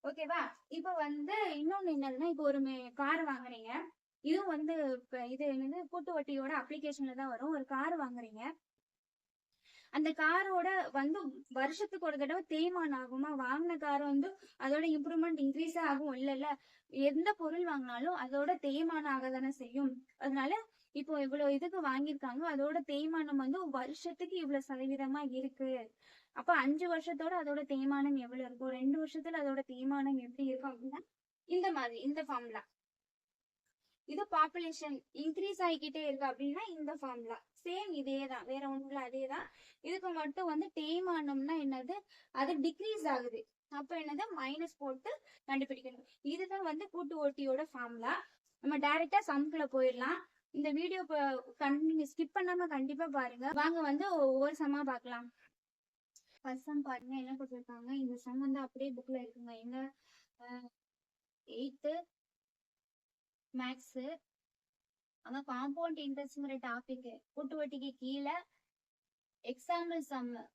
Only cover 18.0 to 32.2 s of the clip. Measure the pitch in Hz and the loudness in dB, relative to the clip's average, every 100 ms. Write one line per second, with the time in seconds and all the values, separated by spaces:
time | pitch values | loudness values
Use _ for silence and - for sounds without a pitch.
18 | 302 359 254 277 294 330 285 277 330 311 | -2 -2 0 0 2 2 2 2 2 2
19 | 294 269 262 262 269 277 240 254 269 254 | 0 0 0 0 -2 -2 -6 0 0 0
20 | - _ 277 269 269 427 440 _ _ 285 | -14 _ 0 2 2 0 -2 _ _ -8
21 | 285 302 269 285 285 277 339 370 294 262 | -2 0 0 4 4 4 2 0 0 2
22 | 294 277 262 247 330 277 285 330 277 285 | 0 -2 -4 -2 0 2 2 2 0 -2
23 | 311 330 302 277 262 349 339 262 262 311 | 0 0 2 2 2 0 0 -2 -4 -6
24 | 339 - 349 370 294 277 269 262 269 269 | -8 -6 -4 -2 0 0 0 -2 0 0
25 | 269 294 285 254 269 - 262 254 226 _ | 0 0 0 -2 -4 -2 -2 -2 -6 _
26 | - - _ - 247 330 262 302 349 330 | -20 -20 _ -4 4 6 6 4 2 2
27 | 339 285 330 359 294 285 285 269 269 277 | 0 -2 0 0 0 -2 0 0 2 4
28 | 285 277 240 254 254 240 262 254 269 311 | 4 2 0 -6 -8 -4 -4 2 4 4
29 | 311 320 330 330 285 269 269 254 262 277 | 2 -2 -2 0 2 0 -2 -2 0 2
30 | 277 269 240 247 269 262 269 240 262 294 | 2 2 -2 -2 0 0 -2 -6 -8 -8
31 | - _ _ _ - 359 370 302 240 233 | -12 _ _ _ 0 2 4 2 -2 -2
32 | 269 302 | -2 0